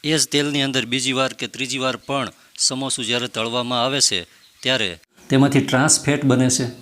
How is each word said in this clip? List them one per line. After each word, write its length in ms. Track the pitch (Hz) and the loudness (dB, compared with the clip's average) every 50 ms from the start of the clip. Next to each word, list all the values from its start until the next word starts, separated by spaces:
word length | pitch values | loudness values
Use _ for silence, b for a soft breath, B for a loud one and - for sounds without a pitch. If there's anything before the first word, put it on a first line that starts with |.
| - | 0
એ 140 | 147 160 151 | 0 0 0
જ 100 | 139 - | 0 2
તેલની 340 | - 147 143 147 143 147 | 0 0 0 0 0 0
અંદર 240 | 135 139 127 131 117 | -2 0 0 -2 -2
બીજી 260 | 117 123 135 123 135 | 0 -4 -2 -2 -2
વાર 160 | 131 131 135 131 - - | 0 0 0 -2 -2 -8
કે 80 | 127 | -10
ત્રીજી 320 | 113 - - 135 127 131 135 | -10 -8 -10 -8 -6 -4 -2
વાર 180 | 131 131 123 | -2 -2 -4
પણ 320 | 113 _ - 139 139 127 - b b b b b - | -4 _ -4 -4 -4 -4 -6 b b b b b -2
સમોસું 460 | - - 135 131 135 131 - - 123 | -2 -2 -2 -2 -4 -4 -4 -4 -2
જ્યારે 220 | 107 120 120 120 | -4 -2 -4 -4
તળવામાં 580 | 123 - 113 113 117 117 123 123 120 123 120 117 | -6 -4 -4 -4 -2 -2 -4 -2 -2 0 0 0
આવે 160 | 131 139 139 | 0 0 2
છે 260 | - - 104 90 85 b b b b b b _ | 0 0 0 -2 -6 b b b b b b _
ત્યારે 360 | - 127 131 123 107 92 85 80 _ _ _ - - - | -2 0 0 0 0 -4 -4 -8 _ _ _ -20 -2 2
તેમાંથી 300 | 139 131 139 135 139 135 | 4 4 4 6 4 2
ટ્રાન્સ 440 | 135 - - 127 139 151 - - - | 2 2 2 2 4 4 2 2 2
ફેટ 200 | 147 143 143 143 | 0 0 2 4
બને 240 | 135 123 120 127 127 | 2 4 4 4 2
છે 160 | 127 - 127 117 - - | 2 0 -2 -4 -8 -12